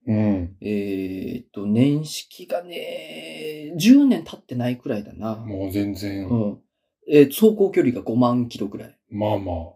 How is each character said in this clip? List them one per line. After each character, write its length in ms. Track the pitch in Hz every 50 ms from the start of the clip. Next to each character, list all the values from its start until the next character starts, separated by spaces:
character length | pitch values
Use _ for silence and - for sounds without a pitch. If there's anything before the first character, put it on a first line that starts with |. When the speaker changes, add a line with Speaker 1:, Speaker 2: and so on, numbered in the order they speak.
| _
Speaker 1:
う 80 | - 110
ん。 420 | 107 107 107 101 92 87 87 - _
Speaker 2:
え 60 | - 101 104 101 101 101 98 95 95 95 95 95 - - - -
ー 40 | -
っ 20 | _ _
と、 140 | 104 98
年 380 | 104 104 113 127 143 143 151 156
式 420 | 151 - - - _ - - 185
が 160 | - 175 175 175
ね、 1080 | 180 170 165 - 170 175 170 160 156 160 156 - 165 160 160 156 156 156 151 151 147 170
十 280 | 170 165 220 262 285 285
年 180 | 269 220 165 160
経 120 | - -
っ 40 | - _
て 100 | _ 131
な 140 | 120 120 123
い 80 | 127 123
く 100 | - -
ら 100 | 117 104
い 60 | 104
だ 80 | - -
な。 200 | - 104 113 110
Speaker 1:
も 320 | 107 113 107 101 95 98 95
う 40 | 95
全 220 | 101 101 101 101
然。 340 | 95 104 101 98 98 95 92
Speaker 2:
う 60 | 123
ん。 240 | 113 107 104 104 - _ _ _ _ _ _ _ _ _ -
え 140 | 151 147 143
ー、 40 | 139
走 260 | - - 220 220 214
行 140 | 208 196 185 -
距 100 | 180 160
離 100 | 131 120
が 100 | 123 -
五 120 | 127 113
万 340 | 120 123 120 123 123 120 113
キ 100 | - -
ロ 100 | 107 98
く 100 | - -
ら 80 | -
い。 120 | - _ _ _ _
Speaker 1:
ま 220 | 110 104 107 107 107
あ 40 | 98
ま 140 | 95 90 85
あ。 20 | 82 78 78 -